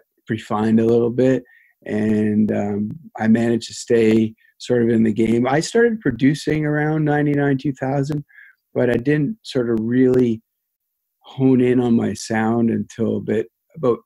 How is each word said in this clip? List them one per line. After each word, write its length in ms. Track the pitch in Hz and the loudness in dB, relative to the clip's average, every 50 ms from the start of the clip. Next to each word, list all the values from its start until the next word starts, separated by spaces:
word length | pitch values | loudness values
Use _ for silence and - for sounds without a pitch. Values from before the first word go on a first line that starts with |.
| - _ _ _ _ - | -8 _ _ _ _ -8
refined 520 | 113 107 - - 113 104 110 110 110 113 | -8 -8 -6 -6 -4 -2 0 2 2 2
a 40 | 113 | 2
little 240 | 113 117 117 120 120 | 2 2 2 2 0
bit, 360 | 120 127 127 131 131 127 - - _ _ _ _ _ _ _ | 0 0 2 2 2 0 -2 -8 _ _ _ _ _ _ _
and, 680 | - 107 107 107 107 107 107 107 107 107 107 107 104 107 | -8 -4 -2 -2 0 0 0 0 0 2 0 0 0 0
um, 380 | 104 101 101 104 101 104 107 - - - - - - | -2 -4 -4 -4 -6 -6 -6 -8 -12 -16 -20 -10 -4
I 100 | 110 110 | 0 2
managed 400 | 113 117 117 120 120 117 - - | 2 2 2 0 0 -2 -4 -8
to 60 | - | -14
stay 600 | - - - 120 117 110 110 110 113 110 107 110 - _ _ _ _ | -16 -4 0 2 2 4 4 4 2 2 0 -4 -10 _ _ _ _
sort 240 | - - 123 120 117 | -6 -2 0 0 2
of 80 | 117 | 2
in 120 | 120 110 113 | 2 2 2
the 100 | 110 104 | 2 2
game. 340 | 113 113 110 117 120 123 | 0 0 0 2 0 0
I 140 | 131 135 160 | 0 0 -2
started 400 | 165 - - 233 233 240 220 220 | -2 -2 0 2 2 2 0 -2
producing 680 | - 143 120 - 131 135 156 151 - 151 151 156 151 | -4 -4 -2 0 0 0 0 0 -2 -4 -2 -2 -2
around 400 | 151 151 151 151 151 156 156 151 | -2 -2 -2 -2 0 0 0 0
ninety-nine, 500 | 147 147 147 147 147 143 143 143 143 139 | 0 0 0 0 0 0 0 0 0 0
two 160 | 135 - 151 131 | 0 -2 -6 -6
thousand, 500 | - 135 131 135 143 139 143 147 147 143 - _ - - - _ _ _ _ _ | -4 -4 -4 -2 -2 -2 -2 -4 -6 -8 -10 _ -20 -20 -20 _ _ _ _ _
but 160 | 127 123 123 | -2 0 0
I 60 | 120 | 0
didn't 420 | 120 120 143 151 151 147 139 220 - _ | 0 0 0 0 0 0 -2 -4 -8 _
sort 280 | - - 135 120 117 | -6 -4 -4 -2 0
of 80 | 117 110 | -2 -2
really 640 | 110 113 123 127 131 127 127 127 127 120 113 113 - _ _ _ _ _ _ _ _ _ _ _ _ _ _ _ | -2 0 2 4 4 4 4 4 2 2 0 -4 -6 _ _ _ _ _ _ _ _ _ _ _ _ _ _ _
hone 420 | _ - - - 131 131 131 123 127 | _ -18 -6 0 2 4 4 4 4
in 180 | 123 123 127 | 2 2 2
on 160 | 123 120 117 | 2 2 2
my 160 | 113 110 104 101 | 2 2 0 -4
sound 560 | - - - 113 110 110 110 117 120 117 113 | -6 -6 -4 -2 -2 0 0 0 0 0 0
until 480 | 110 107 104 - - - 113 107 107 | 0 -2 -4 -8 -6 -4 -4 -2 -2
a 40 | 104 101 | -4 -4
bit, 240 | 110 107 110 - - _ _ _ _ _ | -2 -2 -2 -4 -6 _ _ _ _ _
about 240 | 170 143 127 113 - - | -4 -2 -2 -2 -2 -6